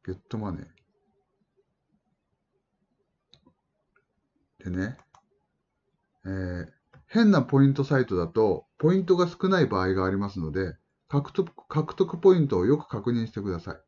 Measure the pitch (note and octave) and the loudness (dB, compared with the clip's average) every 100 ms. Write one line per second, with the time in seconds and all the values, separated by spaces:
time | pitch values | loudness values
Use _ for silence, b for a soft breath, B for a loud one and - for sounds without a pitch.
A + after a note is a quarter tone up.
0 | - F#2 _ A2 G#2 F2 - _ _ _ | -12 -14 _ -8 -8 -8 -12 _ _ _
1 | _ _ _ _ _ _ _ _ _ _ | _ _ _ _ _ _ _ _ _ _
2 | _ _ _ _ _ _ _ _ _ _ | _ _ _ _ _ _ _ _ _ _
3 | _ _ _ _ _ _ _ _ _ _ | _ _ _ _ _ _ _ _ _ _
4 | _ _ _ _ _ _ F#2 F2+ G#2 C3+ | _ _ _ _ _ _ -8 -6 -6 -8
5 | _ _ _ _ _ _ _ _ _ _ | _ _ _ _ _ _ _ _ _ _
6 | _ _ F#2+ F#2+ F#2 F2 E2+ _ _ - | _ _ -10 -8 -6 -8 -12 _ _ -20
7 | _ A3 A3 F3 B2 C#3 C#3 C#3 C#3 C#3 | _ 2 4 4 4 4 4 2 0 0
8 | B2 F#2 E2 A2 G#2+ E2 _ _ D#3 F#3+ | 0 -2 -2 2 2 0 _ _ 0 0
9 | F3+ F3+ F3 - F#3+ F#3 C3+ G2+ F#2 F#2+ | 2 2 0 -2 0 2 2 0 0 0
10 | F#2+ G2 G2+ F#2+ D#2+ F2+ F#2 - _ _ | 0 -2 -4 -6 -6 -4 -6 -8 _ _
11 | _ C#3+ C#3+ - F3 - _ D#3 D3+ - | _ -4 -2 -4 -6 -8 _ -4 -4 -4
12 | F3+ E3 F#3+ F#3 C#3+ F#2 F#2+ D3+ - A2+ | -4 4 6 6 4 2 2 0 -2 -8
13 | A2+ A#2+ A2+ G#2+ G2+ F2 F2+ - | -4 -4 -4 -6 -6 -8 -8 -14